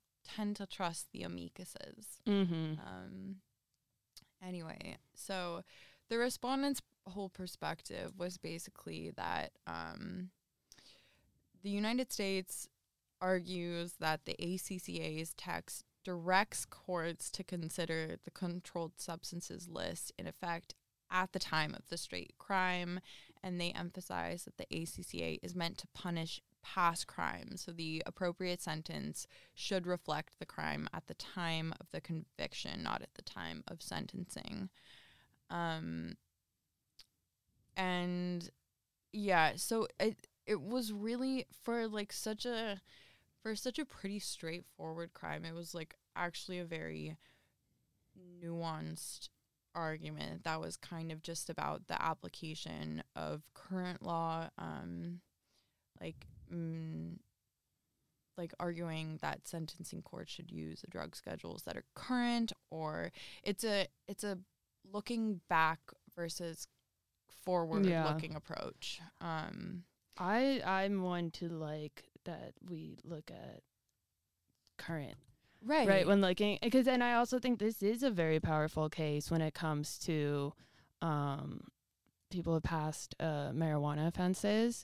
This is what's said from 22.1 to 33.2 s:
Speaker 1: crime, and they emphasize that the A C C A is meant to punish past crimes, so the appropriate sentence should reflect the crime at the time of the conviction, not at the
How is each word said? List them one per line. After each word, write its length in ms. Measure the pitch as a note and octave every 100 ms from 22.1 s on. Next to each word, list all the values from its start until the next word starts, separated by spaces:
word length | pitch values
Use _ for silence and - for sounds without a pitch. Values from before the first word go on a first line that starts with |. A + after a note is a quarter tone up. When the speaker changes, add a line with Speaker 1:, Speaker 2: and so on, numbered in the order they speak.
| - - -
Speaker 1:
crime, 640 | - G3 F#3 F3+ F3 F3+ - - - -
and 160 | F#3 F3
they 120 | F3
emphasize 760 | - F3 F#3 - F2 E2+ F3 -
that 100 | -
the 180 | -
A 120 | E3 E3
C 180 | F#3
C 180 | F3 E2+
A 180 | E2 D#3
is 100 | F3
meant 240 | F3 E3+ -
to 80 | -
punish 540 | - F3+ E3+ E3 - - _
past 440 | - F#3+ E3+ E3 -
crimes, 580 | - - - - F3+
so 100 | -
the 280 | E3+ D#3+ D#3+ -
appropriate 560 | - F3+ F3 F3+ F3
sentence 640 | E3+ D#3 D#3 D#3 C#3+ - - - -
should 320 | - - F#3+ F3
reflect 540 | F3+ - D3+ - _
the 60 | E3
crime 420 | - D3+ D3 D#3+
at 140 | E3+ -
the 60 | D#3+
time 580 | - F3+ E3+ D#3+ D#3+ -
of 100 | -
the 80 | D#3+
conviction, 800 | - D#3+ - - - - - E2
not 200 | E2 A#1
at 120 | -
the 60 | -